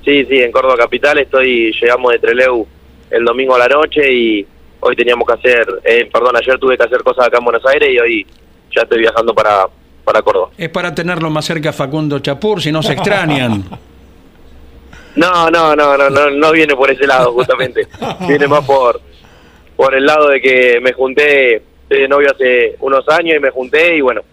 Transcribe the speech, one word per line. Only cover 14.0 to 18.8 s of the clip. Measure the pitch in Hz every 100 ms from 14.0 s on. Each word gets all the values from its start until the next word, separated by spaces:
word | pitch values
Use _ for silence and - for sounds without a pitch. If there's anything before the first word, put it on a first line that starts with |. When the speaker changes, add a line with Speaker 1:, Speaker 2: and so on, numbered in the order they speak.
| - - - - - - - - - - - -
Speaker 1:
No, | 180 180 165
no, | 170 160 151
no, | 147 139
no, | 139
no, | 139 147
no | 143 156
viene | 160 151 135
por | 135
ese | 131 139
lado, | 131 123
justamente. | 120 127 127 127 117 101 - 254
Speaker 3:
<laughs> | - 180
Speaker 1:
Viene | 143 143
más | 147
por, | 135 139